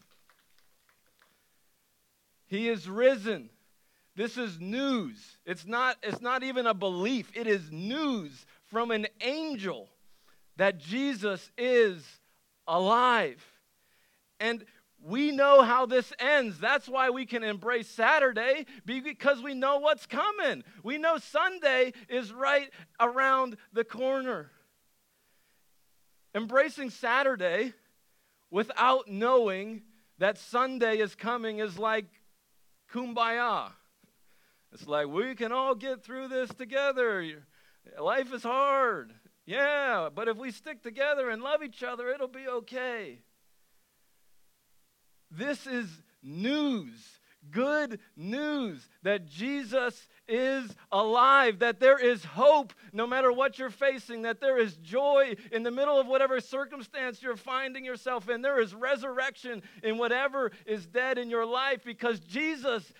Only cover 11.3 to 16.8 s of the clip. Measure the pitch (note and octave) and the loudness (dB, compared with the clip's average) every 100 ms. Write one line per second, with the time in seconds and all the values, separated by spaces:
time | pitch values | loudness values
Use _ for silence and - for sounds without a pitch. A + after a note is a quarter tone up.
11.3 | F#3 - - B3 B3 A3 F3 C3+ - _ | -6 -10 -4 4 6 6 2 -14 -20 _
12.3 | _ _ _ - E3+ F#3 A#3 B3 A#3 E3 | _ _ _ -2 2 4 6 6 4 2
13.3 | B2+ - _ _ _ _ _ _ _ _ | -6 -20 _ _ _ _ _ _ _ _
14.3 | - A3 A#3 G#3+ _ _ _ D3+ A3+ D4 | -4 -4 -4 -8 _ _ _ -6 -2 0
15.3 | C#4 C#4+ C#4 A#3+ B3 B3+ B3+ - D4 B3+ | 4 8 10 10 6 2 0 0 -2 2
16.3 | D4 A#3+ D#3 G#3 C#4 | 2 2 -2 0 0